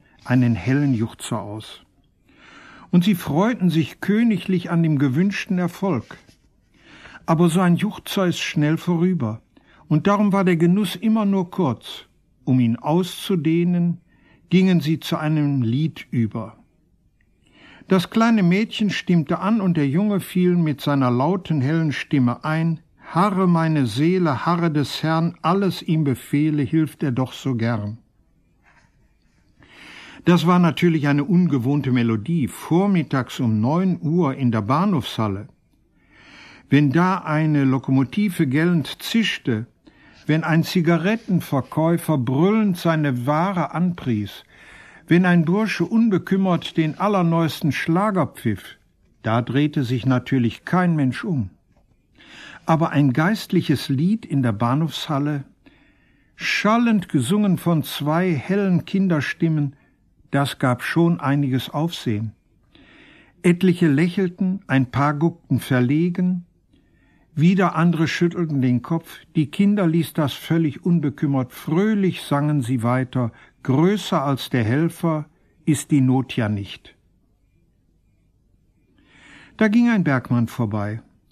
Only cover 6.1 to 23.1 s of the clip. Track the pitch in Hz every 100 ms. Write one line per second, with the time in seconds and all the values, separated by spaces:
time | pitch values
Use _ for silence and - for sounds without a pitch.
6.1 | - - _ _ _ _ _ - - -
7.1 | - - 160 175 175 180 170 208 - -
8.1 | - 180 165 - - 147 160 - 170 180
9.1 | 175 113 107 - _ _ _ _ 156 196
10.1 | 202 208 196 185 170 170 190 190 180 220
11.1 | 220 202 196 180 - 156 110 - - -
12.1 | _ _ _ - 127 120 120 151 170 180
13.1 | - - 185 156 165 175 175 175 170 _
14.1 | _ _ _ _ 175 190 175 143 160 -
15.1 | 151 151 156 143 139 113 127 165 - -
16.1 | 120 110 113 98 - _ _ _ _ _
17.1 | _ _ _ _ _ - - - 190 180
18.1 | 220 226 220 175 190 226 - 208 - -
19.1 | 175 147 170 190 226 190 170 139 156 208
20.1 | 196 - 180 180 175 156 139 - 139 127
21.1 | 120 147 196 - 156 127 165 160 127 -
22.1 | 147 123 - 151 160 165 160 - _ -